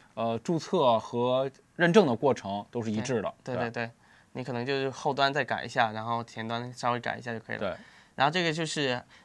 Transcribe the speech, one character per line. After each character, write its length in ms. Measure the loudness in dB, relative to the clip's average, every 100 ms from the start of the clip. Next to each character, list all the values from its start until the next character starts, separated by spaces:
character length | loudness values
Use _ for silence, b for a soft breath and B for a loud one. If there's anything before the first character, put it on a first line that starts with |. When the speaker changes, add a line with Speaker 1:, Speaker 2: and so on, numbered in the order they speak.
| b
Speaker 1:
呃， 220 | -4 -2 -2
注 180 | 0 -2
册 400 | 0 2 6 4
和 500 | 2 0 2 2 0 -6 _ 2
认 160 | 6
证 120 | 8 6
的 60 |
过 200 | 6 2
程 320 | 2 -2 -6 -6
都 100 | -6
是 80 | -2
一 100 | -2
致 220 | 0 -2
的， 100 | -2 -6
Speaker 2:
对， 100 | -8
对， 20 | -4
Speaker 1:
对。 140 | -4
Speaker 2:
对， 160 | -4 -8
对。 40 | -10 b b b
你 100 | -10
可 100 | -6
能 140 | -4 -2
就 80 |
是 160 | -2 -2
后 240 | -2 -2
端 180 | 2 2
再 120 | 2
改 180 | -2 -2
一 40 | -2
下， 240 | 0 0
然 120 | 0
后 180 | -4 -4
前 220 | -6 -8 -6
端 240 | -6 -6
稍 160 | -6 -2
微 100 | -2
改 160 | -4 -6
一 60 |
下 100 | -6
就 60 | -8
可 160 | -8
以 20 | -6
了。 40 |
Speaker 1:
对。 160 | -6 -6 B B B B
Speaker 2:
然 100 | 2
后 40 |
这 120 | 2
个 100 | 0
就 140 | 0 -2
是 340 | -2 -2 -2 -6 b